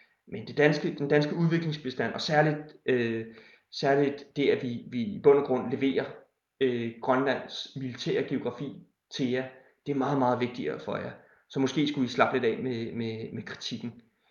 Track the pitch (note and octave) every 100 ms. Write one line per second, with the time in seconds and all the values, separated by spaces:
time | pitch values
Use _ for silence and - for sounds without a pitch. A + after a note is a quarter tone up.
0 | _ _ - - A2 A2+ D3+ D3+ E3+ -
1 | C#3+ D3 D3 E3+ E3 E3 E3 D3 C3 B2+
2 | A#2 - - D3+ D#3 D3+ - - - B2+
3 | A#2 A2+ A2+ - - - _ - C#3 C#3
4 | C#3+ - - - C#3 A#2 B2+ A#2+ - B2
5 | G#2+ G2 C#3+ C#3+ C#3 B2+ A2+ B2 C3+ A#2+
6 | - - - _ _ - C3 A#2+ A#2 A2+
7 | - B2+ C#3 A#2+ - - - C3+ C3 A#2
8 | E3+ C3+ C3+ C3+ A#2+ - C#3+ - - _
9 | _ - B2+ B2+ C3 - - _ - C#3
10 | C3 C#3+ B2 A#2+ B2 - D2+ C2 - -
11 | - - - _ - C3+ C3+ D#3 D3 -
12 | B2 B2 A2+ B2 A#2 G#2 B2 A#2 A2+ A2+
13 | A2+ A2 A2+ A2+ - - - A#2 A#2+ -
14 | - _ _